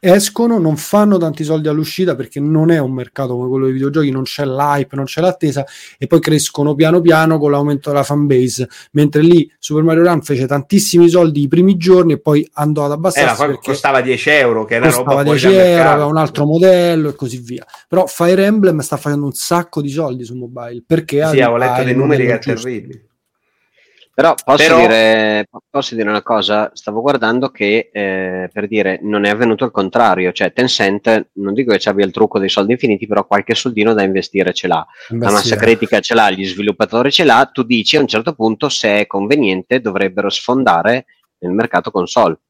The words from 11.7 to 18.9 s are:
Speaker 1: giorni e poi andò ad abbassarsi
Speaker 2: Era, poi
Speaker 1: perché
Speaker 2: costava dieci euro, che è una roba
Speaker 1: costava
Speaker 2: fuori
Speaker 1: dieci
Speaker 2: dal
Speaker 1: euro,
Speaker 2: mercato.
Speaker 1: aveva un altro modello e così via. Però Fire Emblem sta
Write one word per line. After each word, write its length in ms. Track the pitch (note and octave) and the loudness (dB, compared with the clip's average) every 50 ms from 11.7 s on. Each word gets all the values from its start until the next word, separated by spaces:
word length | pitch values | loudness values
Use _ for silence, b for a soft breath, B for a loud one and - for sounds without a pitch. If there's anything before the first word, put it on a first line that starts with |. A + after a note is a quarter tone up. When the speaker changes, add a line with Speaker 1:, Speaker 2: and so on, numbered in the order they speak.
| G3+ F3 | 2 2
Speaker 1:
giorni 340 | E3 F3+ F#3 F3+ F3 E3+ | 4 4 4 6 6 2
e 80 | D3+ C#3 | 0 0
poi 260 | - D#3 D3+ D3 D3+ - _ | 0 0 2 2 0 -2 _
andò 280 | - D3 D3+ D3+ D3 D3 | -4 -2 -2 0 -2 -2
ad 80 | C#3+ | -4
abbassarsi 340 | D3 D3+ E3 F#3 F3 C#3 C#3+ B2+ | -4 -2 -2 -2 0 0 0 0
Speaker 2:
Era, 80 | A2+ | 0
poi 120 | G#2+ C#3+ C#3+ | 0 -2 -2
Speaker 1:
perché 240 | C#3 B2 - - | -2 -6 -4 -6
Speaker 2:
costava 300 | C3+ - - C#3 C3+ C3 | -6 -2 -2 0 0 0
dieci 280 | B2 B2+ B2+ A2+ - D3 | 0 0 -2 -2 0 2
euro, 360 | D3+ D3+ C3 A#2+ A2+ A2 A2 | 2 4 4 2 0 -2 -2
che 100 | G#2+ A2+ | -2 -2
è 40 | A#2 | 0
una 100 | A#2+ - | 2 2
roba 80 | D3+ B2 | 0 0
Speaker 1:
costava 260 | B2+ C#3 C#3 C#3 C#3+ | 0 0 0 0 2
Speaker 2:
fuori 160 | C#3+ D3 C#3+ | 2 0 2
Speaker 1:
dieci 160 | B2+ F#3+ F#3+ | 4 4 6
Speaker 2:
dal 0 | |
Speaker 1:
euro, 160 | F#3+ F#3 F3+ F3 | 6 6 4 4
Speaker 2:
mercato. 180 | E3+ E3 - C3 | 4 4 4 2
Speaker 1:
aveva 120 | A#2 D3 D3 | 2 0 0
un 80 | D#3 D#3+ | 0 0
altro 280 | D#3+ D3+ - - D3 | 0 -2 0 -2 0
modello 640 | D3 D3+ E3 F3+ F#3+ F#3 F3+ F3 F3 E3+ D#3+ D#3 D3+ | 0 2 4 4 6 6 4 4 0 0 0 -2 -4
e 80 | C3+ | -6
così 220 | - C#3+ B2+ A2+ B2+ | -8 -10 -10 -10 -12
via. 280 | A#2+ A#2 B2 A#2+ - B B B B B | -14 -14 -14 -14 -14 B B B B B
Però 180 | - F#3 F#3 | -2 0 0
Fire 380 | F#3 - - E3+ E3+ F#3 F#3+ G3 | -2 -2 -2 2 2 4 2 2
Emblem 360 | G3+ G#3+ A3 G3+ F#3 E3 D3+ | 2 2 0 -2 -2 -4 -6
sta 160 | C#3+ - | -6 -6